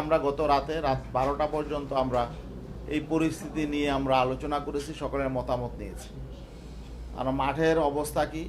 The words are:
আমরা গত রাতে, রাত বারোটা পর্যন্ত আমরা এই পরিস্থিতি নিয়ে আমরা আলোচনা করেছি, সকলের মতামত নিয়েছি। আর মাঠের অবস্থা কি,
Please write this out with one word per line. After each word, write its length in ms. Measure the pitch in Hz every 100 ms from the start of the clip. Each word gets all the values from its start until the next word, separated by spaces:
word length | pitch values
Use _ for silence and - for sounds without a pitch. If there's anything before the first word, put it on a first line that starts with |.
আমরা 160 | 151 160 139
গত 120 | 143
রাতে, 340 | 151 139 143 160
রাত 200 | 143 127 -
বারোটা 340 | 123 135 143 151
পর্যন্ত 380 | 151 151 147 139
আমরা 300 | 135 131 123 120 - - - - - -
এই 140 | 151 151
পরিস্থিতি 540 | 160 160 - 147 156 151
নিয়ে 160 | 147 143 135
আমরা 180 | 135 131
আলোচনা 320 | 127 127 147 143
করেছি, 320 | 143 143 151 147
সকলের 260 | 135 139 135 127
মতামত 360 | 123 123 120 -
নিয়েছি। 280 | 101 - - - - - - - - - - - - -
আর 100 | 131
মাঠের 460 | 135 135 139 160 160
অবস্থা 460 | 143 143 151 160
কি, 180 | 147 156